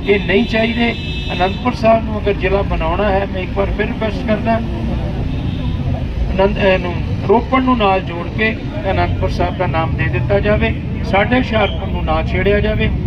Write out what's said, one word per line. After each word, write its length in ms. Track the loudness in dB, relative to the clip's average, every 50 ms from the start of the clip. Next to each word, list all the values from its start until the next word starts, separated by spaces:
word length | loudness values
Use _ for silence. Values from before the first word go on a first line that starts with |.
| 0
ਇਹ 140 | 2 2 2 2
ਨਹੀਂ 180 | 2 2 2 2
ਚਾਹੀਦੇ। 500 | 2 0 0 0 0 0 0 0 0 -2 -2 -4 -6 -6 -4 -4 -4
ਅਨੰਦਪੁਰ 420 | -2 0 0 0 0 -2 -2 -4 -2
ਸਾਹਿਬ 300 | 2 4 4 4 4 2
ਨੂੰ 160 | 0 -4 -2
ਅਗਰ 120 | 0 -2
ਜ਼ਿਲ੍ਹਾ 300 | 0 0 0 0 2 0
ਬਣਾਉਣਾ 460 | 0 0 -2 -2 0 0 0 0 0 2
ਹੈ, 160 | 2 0 0 -2
ਮੈਂ 100 | -4 -4
ਇੱਕ 80 | -4 -4 -2
ਵਾਰ 120 | -2 -2 0 0
ਫਿਰ 100 | -2 -2
ਰਿਕੁਐਸਟ 400 | -2 -2 -2 -2 -2 -2 -2 0
ਕਰਦਾ, 340 | 0 0 0 2 0 0 0 0 -2 -4 -4 -2 -2 -2 -2 -2 -2 -2 -2 -2 -2 -2 -2 -2 -2 -2 -2 -2 -2 -2 -2 -2 -2 -2 -2 -2 -4 -2 -2 -2 0
ਅਨੰਦ, 260 | 2 2 2 2 2 2
ਇਹਨੂੰ 360 | 2 2 2 2 0 -2 -2 -2 -2 -2 -2 -2 2 2
ਰੋਪੜ 340 | 2 2 2 2 2 2
ਨੂੰ 160 | 4 4 2 4
ਨਾਲ 220 | 4 2 2 2
ਜੋੜ 260 | 0 -2 -6 -6 -6 -4 -2 0
ਕੇ 180 | 0 0 -2 -2 -6 -6 -6 -4 -2 -2
ਅਨੰਦਪੁਰ 400 | 0 0 0 0 0 0 0 0
ਸਾਹਿਬ 280 | 0 0 0 0 0 -2
ਦਾ 80 | -2
ਨਾਮ 280 | 0 0 0 0 0 0
ਦੇ 80 | 0 0
ਦਿੱਤਾ 360 | 0 0 0 0 2 2 2
ਜਾਵੇ। 340 | 4 2 2 2 2 0 -2 -2 -4 -4 -4 -4 -2
ਸਾਡੇ 320 | 0 2 2 2 2 2
ਹੁਸ਼ਿਆਰਪੁਰ 520 | 2 2 2 0 0 2 0 0 -2 -4 -2
ਨੂੰ 160 | -2 -2 0
ਨਾ 180 | 0 0 0
ਛੇੜਿਆ 380 | 0 0 0 2 2 2 2 2
ਜਾਵੇ, 300 | 2 2 0 0 0 0 0 0 -2